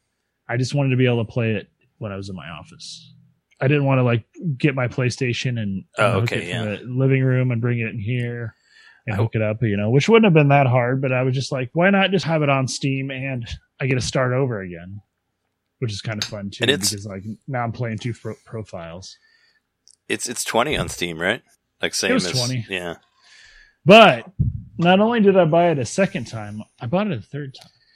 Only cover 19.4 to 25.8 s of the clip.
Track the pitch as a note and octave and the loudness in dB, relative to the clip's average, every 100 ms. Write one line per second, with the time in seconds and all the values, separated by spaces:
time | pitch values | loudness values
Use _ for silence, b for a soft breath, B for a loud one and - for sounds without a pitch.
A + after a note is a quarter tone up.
19.4 | _ _ _ _ _ _ - G#2 - A2+ | _ _ _ _ _ _ -6 -6 -4 -8
20.4 | - A2 C#3 G2 F2 - F2 D#2+ F2+ A2+ | -2 0 2 0 -4 -4 -6 -2 -2 -2
21.4 | _ _ _ - E2+ - G3 B3+ F#2 B2 | _ _ _ -6 -6 -2 0 0 0 -2
22.4 | A#2+ B2+ G#2 F#2+ F2 - _ _ b b | -2 -4 -6 -6 -6 -10 _ _ b b
23.4 | b b b b D3 A3 G3 A#2+ - - | b b b b 8 10 10 6 -6 -4
24.4 | - - - - E3+ F#3+ A3 A#3+ G3 F#3+ | -4 -4 -12 -2 2 4 4 4 4 6
25.4 | E3 E3 F3 D3 | 6 4 4 2